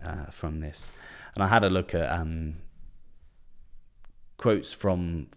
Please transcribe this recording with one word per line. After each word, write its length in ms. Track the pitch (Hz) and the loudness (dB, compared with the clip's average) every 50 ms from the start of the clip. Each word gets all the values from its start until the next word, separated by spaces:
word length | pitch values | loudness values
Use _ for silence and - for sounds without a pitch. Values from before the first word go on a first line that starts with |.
uh, 260 | 78 78 80 82 73 | -8 -8 -6 -6 -8
from 340 | 76 - - - 80 78 78 | -10 -10 -6 -4 -4 -4 -2
this. 280 | 76 73 71 - - - - - - - - - - - - | -4 -6 -6 -8 -10 -12 -12 -14 -18 -18 -16 -16 -16 -8 0
And 80 | 101 98 | 2 4
I 40 | |
had 180 | 95 113 113 104 | 6 6 8 8
a 40 | 95 | 6
look 240 | 92 92 92 - - | 6 4 2 2 0
at, 160 | 85 80 60 78 | 0 2 2 0
um, 440 | 85 80 78 82 80 80 76 76 - - - - - - - - - - - - - - - _ - - - - - - - - - - - _ - - - - - - - - | 0 0 -2 -2 -2 -2 -4 -4 -6 -10 -12 -12 -12 -14 -14 -14 -16 -18 -18 -18 -20 -20 -20 _ -20 -20 -18 -18 -18 -16 -16 -16 -16 -16 -18 _ -18 -18 -18 -16 -18 -20 -18 -6
quotes 340 | - - 120 107 98 - - | 2 4 6 6 6 4 -2
from 560 | - - - 98 92 90 87 85 85 82 69 - - | -6 0 2 4 4 4 2 0 -2 -2 -4 -8 -12